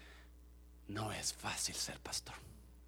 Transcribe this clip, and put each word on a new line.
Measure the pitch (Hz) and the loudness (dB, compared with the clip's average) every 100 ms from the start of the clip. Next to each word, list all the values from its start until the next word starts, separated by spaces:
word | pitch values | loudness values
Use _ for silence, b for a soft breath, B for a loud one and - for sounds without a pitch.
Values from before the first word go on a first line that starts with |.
| b b b b - - - - - | b b b b -14 -14 -14 -10 -2
No | 104 107 | 2 4
es | 95 - | 4 4
fácil | - 104 101 - 95 | 4 2 4 4 4
ser | - - | 2 2
pastor. | - - - - - - - - | 0 0 0 -4 -8 -10 -12 -14